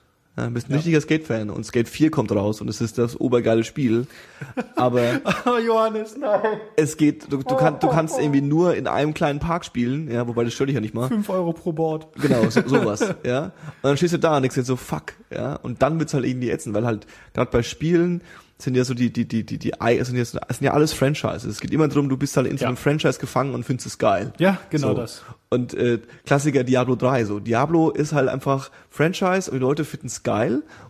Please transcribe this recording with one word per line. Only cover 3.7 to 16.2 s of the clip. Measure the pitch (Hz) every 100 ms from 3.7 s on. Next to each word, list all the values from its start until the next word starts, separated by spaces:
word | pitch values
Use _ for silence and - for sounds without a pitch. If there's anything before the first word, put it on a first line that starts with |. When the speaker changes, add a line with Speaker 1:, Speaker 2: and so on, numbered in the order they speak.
| - 123 113 135 - - -
Speaker 2:
<laughs> | - - 247 -
Speaker 1:
Aber | 123 123 120 269 214 -
Speaker 2:
Oh, | 247 240
Johannes, | 233 220 220 214 214 277
nein. | 262 202 220 208 - -
Speaker 1:
es | 147 -
geht, | 147 - -
du, | 139
du | 135 -
kann-, | 156 143
du | -
kannst | 160 160 -
irgendwie | 151 139
nur | 143 156 180
in | 110 127
einem | 85 147
kleinen | 151 156 143
Park | 165 170 -
spielen, | 123 120 143 151
ja, | 117 120
wobei | 117
das | 117
stört | - 143
dich |
ja | 131
nicht | 107
mal. | 113 127
Speaker 2:
Fünf | 220 208
Euro | 185 170
pro | 165 185
Board. | 160 160 156 - -
Speaker 1:
Genau, | 143 123 110
so, | 226
Speaker 2:
<laughs> | 123
Speaker 1:
sowas, | 135 107 104 214 -
ja. | 123 127 95
Und | - 151 -
dann | 135 143
stehst | 175
du | 165
da | 160 147
und |
denkst | 131
dir | 135
so, | 127 127
fuck, | - 151 - - -
ja. | - 123 147
Und | 123 117
dann | 131 160
wird's | 151
halt | 143